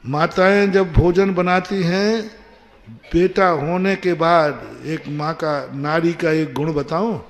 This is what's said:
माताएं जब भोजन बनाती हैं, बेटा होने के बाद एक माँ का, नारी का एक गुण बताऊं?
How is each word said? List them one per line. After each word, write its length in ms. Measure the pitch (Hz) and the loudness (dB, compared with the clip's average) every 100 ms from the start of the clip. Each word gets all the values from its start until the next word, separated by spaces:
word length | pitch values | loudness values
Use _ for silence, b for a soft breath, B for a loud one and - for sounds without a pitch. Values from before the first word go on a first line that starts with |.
| 120 | -6
माताएं 640 | 147 165 - 185 202 202 | -2 0 2 4 4 4
जब 200 | 196 185 | 2 2
भोजन 420 | 147 165 165 196 | 2 4 2 2
बनाती 480 | 180 180 185 185 196 | 0 2 0 0 -2
हैं, 480 | 170 185 208 226 214 - - - - _ - | 0 0 0 -2 -6 -16 -20 -20 -20 _ -20
बेटा 580 | 113 - 165 185 185 185 | -20 -2 2 2 2 2
होने 480 | 160 143 180 190 190 | 2 -2 0 0 0
के 180 | 185 | -2
बाद 680 | 160 165 170 151 123 - - 117 | 0 4 4 2 -2 -12 -14 -8
एक 220 | 120 - | -8 -6
माँ 260 | 147 151 | -6 -6
का, 380 | 160 156 147 131 | -4 -4 -4 -6
नारी 380 | 135 147 160 170 | -8 -2 0 0
का 180 | 160 165 | 0 0
एक 220 | 160 151 | 0 -2
गुण 200 | 135 156 | -2 -2
बताऊं? 480 | 147 139 160 226 170 | -2 -2 -4 -2 -6